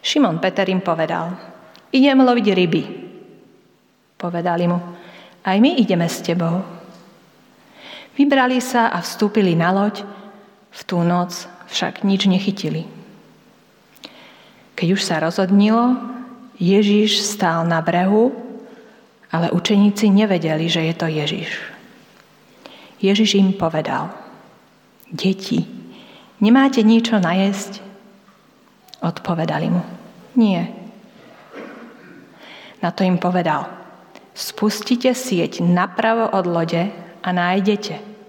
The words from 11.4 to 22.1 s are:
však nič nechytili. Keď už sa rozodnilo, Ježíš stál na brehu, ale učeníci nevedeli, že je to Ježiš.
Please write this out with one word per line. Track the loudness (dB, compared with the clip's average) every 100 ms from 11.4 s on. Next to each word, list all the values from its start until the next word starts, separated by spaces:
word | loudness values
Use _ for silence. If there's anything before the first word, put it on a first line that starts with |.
| -16 -20 -10
však | -6 -6 -2
nič | 0 2 2
nechytili. | 2 0 -4 -6 -6 -8 -16 -20 -20 -20 _ _ _ _ _ _ _ -20 -20 -20 -20 -20 _ _
Keď | -4 -2 0
už | 0
sa | -2
rozodnilo, | -2 -2 2 4 4 4 2 0 -4 -12 -16 -20 -20 -4
Ježíš | 2 4 4 4 2 0
stál | -4 -2 0 0 0
na | 0 0
brehu, | 0 2 2 2 -2 -14 -16 -18 -20 -20 -20 _ _ _
ale | -4 -2
učeníci | -2 0 4 4 4 4
nevedeli, | 4 4 0 0 -2 -2
že | -2 -2
je | -2
to | -4
Ježiš. | -2 -4 -6 -8 -10 -12 -18 -20 -20 _